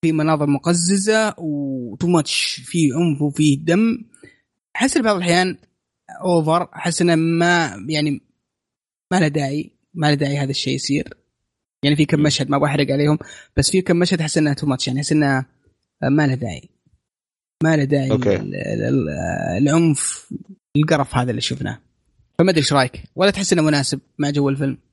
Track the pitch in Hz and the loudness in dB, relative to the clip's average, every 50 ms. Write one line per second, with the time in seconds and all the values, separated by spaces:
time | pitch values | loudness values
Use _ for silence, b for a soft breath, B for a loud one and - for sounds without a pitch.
0 | - 165 160 156 151 156 160 147 147 143 143 139 - 170 175 175 170 175 196 196 | 2 2 2 2 2 2 2 2 2 0 0 0 2 0 0 0 2 0 0 0
1 | 190 214 220 220 220 214 - - 170 156 147 143 143 139 135 131 123 117 98 - | 2 2 2 2 2 0 -4 -6 -8 -6 -4 -4 -4 -4 -6 -6 -8 -10 -8 -4
2 | 175 170 180 165 147 - - - - - - - 127 - - 170 156 143 117 165 | 0 2 2 2 2 0 -4 -4 -4 -4 -6 -10 -12 -4 0 2 2 2 2 2
3 | 175 170 151 139 147 147 139 - 156 151 139 139 160 160 170 196 220 226 220 - | 0 0 0 0 -2 -4 0 2 2 2 2 2 0 0 2 2 2 0 0 -4
4 | - _ B B B B B B B B _ _ _ _ _ - 233 269 - 320 | -8 _ B B B B B B B B _ _ _ _ _ -2 -2 0 0 2
5 | 226 226 208 185 180 175 170 180 185 185 175 - _ _ _ _ _ _ _ _ | 2 2 0 0 2 2 2 2 2 0 -4 -8 _ _ _ _ _ _ _ _
6 | _ - - - - 185 175 170 156 156 160 175 - - - 156 - 180 170 - | _ -20 -18 -6 -2 0 2 2 2 2 0 0 0 -4 -10 -6 -6 -4 -2 0
7 | 170 175 170 160 160 165 165 165 170 175 175 170 165 135 92 101 95 135 160 151 | 2 2 2 2 2 0 0 0 2 2 2 2 0 -2 -6 -10 -8 -6 -4 -2
8 | 151 151 143 - _ _ _ _ _ _ _ _ _ _ _ _ _ _ _ _ | -2 -2 -4 -6 _ _ _ _ _ _ _ _ _ _ _ _ _ _ _ _
9 | _ _ 180 185 170 151 143 156 143 135 139 151 - - _ _ _ _ _ 170 | _ _ 0 0 0 0 0 -2 -4 -4 -4 -6 -8 -10 _ _ _ _ _ -2
10 | 156 151 147 139 147 139 143 143 139 135 139 - - 131 135 135 - - 139 147 | 0 2 2 2 0 -2 -2 -4 -4 -4 -4 -4 -4 -4 -4 -4 -2 -2 -2 -4
11 | - - - _ _ _ _ _ _ _ _ _ _ _ _ _ - 143 151 147 | -4 -6 -14 _ _ _ _ _ _ _ _ _ _ _ _ _ 0 0 2 2
12 | 156 147 - 147 147 147 143 - 139 139 143 139 151 147 139 143 147 - 139 139 | 2 2 2 2 2 2 0 0 -2 -2 0 0 0 0 0 0 0 0 0 0
13 | 143 147 151 147 B B B B B B _ - 139 - - 190 185 - 175 170 | 2 2 0 0 B B B B B B _ 0 0 2 2 0 2 2 2 2
14 | 180 175 190 165 160 151 - 165 156 147 139 - - 147 131 127 - 135 127 135 | 2 0 0 -2 -2 -2 0 0 0 0 0 -2 -2 -2 -2 -2 -2 -4 -4 -4
15 | 147 - 151 151 147 139 139 131 135 _ _ _ _ _ _ _ _ _ _ _ | -2 0 2 2 2 2 2 0 -2 _ _ _ _ _ _ _ _ _ _ _
16 | - 127 139 151 151 143 131 127 127 107 82 69 - - _ _ _ _ _ _ | -2 0 2 2 2 2 0 -2 -4 -8 -8 -10 -14 -18 _ _ _ _ _ _
17 | _ _ _ _ _ _ _ _ _ _ _ _ 160 160 160 151 139 135 147 139 | _ _ _ _ _ _ _ _ _ _ _ _ 2 2 2 2 2 2 2 0
18 | 135 131 135 - - 104 98 87 - 50 50 50 - - 107 113 107 123 135 135 | 2 2 0 2 2 2 0 0 -2 -6 -8 -8 -6 -6 -4 -2 -2 0 0 0
19 | 80 76 73 73 87 85 87 87 82 80 87 98 139 147 147 165 170 160 147 - | 0 -2 -4 -4 -4 -4 -4 -4 -4 -4 0 0 2 2 4 4 4 2 2 0
20 | - - - - - _ - - - - 190 _ _ _ _ 147 151 160 165 143 | -2 -6 -8 -10 -12 _ -14 -14 -14 -16 -20 _ _ _ _ 0 2 2 2 0
21 | - - - 127 123 127 110 - - - - - - - - - _ _ _ _ | 0 -2 -2 -2 -2 -2 -4 -4 -4 -6 -6 -6 -6 -8 -8 -10 _ _ _ _
22 | _ _ _ _ _ _ _ - 170 190 180 160 139 - 147 139 131 123 - - | _ _ _ _ _ _ _ 2 2 4 4 2 2 2 2 2 2 2 -2 -12
23 | - - _ - 185 202 196 190 196 - 190 175 156 156 151 143 135 - - 139 | -20 -16 _ 0 0 2 2 0 0 0 2 2 4 2 2 0 0 -2 -4 -8
24 | _ _ _ - 143 147 143 147 139 139 139 139 147 139 131 - _ _ | _ _ _ -4 -4 -2 0 0 0 0 0 -2 -4 -6 -6 -8 _ _